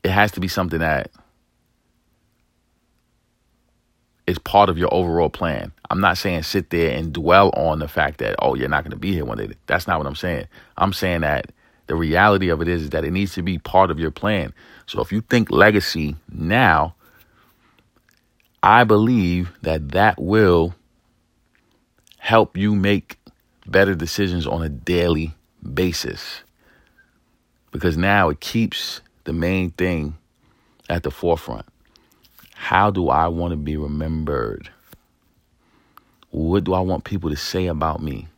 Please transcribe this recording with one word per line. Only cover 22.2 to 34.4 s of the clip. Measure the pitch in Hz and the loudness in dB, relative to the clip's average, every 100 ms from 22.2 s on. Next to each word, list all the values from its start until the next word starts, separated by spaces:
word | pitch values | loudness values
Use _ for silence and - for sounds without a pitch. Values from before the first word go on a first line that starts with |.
| - 110 104 92 | 2 2 2 0
you | 104 | 0
make | 104 101 101 - - - _ _ _ 101 | 2 2 0 -4 -20 -20 _ _ _ 0
better | 95 98 | 2 4
decisions | 90 85 - 95 87 76 | 0 -4 -2 -2 -2 -4
on | 85 | -4
a | 80 | -4
daily | 69 - 87 87 80 80 - _ _ - | -6 -2 0 2 0 -4 -10 _ _ -8
basis. | 71 90 85 - - - - _ _ _ _ _ _ _ _ _ _ _ _ _ | -2 -2 -2 -8 -10 -14 -16 _ _ _ _ _ _ _ _ _ _ _ _ _
Because | - 92 78 | -2 -2 0
now | 95 101 87 | 2 2 2
it | 78 | -2
keeps | - 117 110 - - - _ _ | -4 -2 -2 -4 -8 -12 _ _
the | 73 | -8
main | 82 85 95 90 | -4 -2 -2 -4
thing | - 92 85 73 80 _ _ _ _ _ _ - | -2 -2 -2 -4 -10 _ _ _ _ _ _ -6
at | 87 | -4
the | - | -4
forefront. | - 87 82 - 57 - _ _ _ _ _ _ _ - | -2 0 0 -4 -12 -14 _ _ _ _ _ _ _ -20
How | - - 92 104 | -12 0 2 2
do | 95 78 | 0 2
I | 69 85 | 2 2
want | 85 87 | -2 -4
to | 78 | -4
be | 73 76 | -6 -6
remembered? | 73 73 80 80 78 69 | -4 -6 -4 -4 -4 -4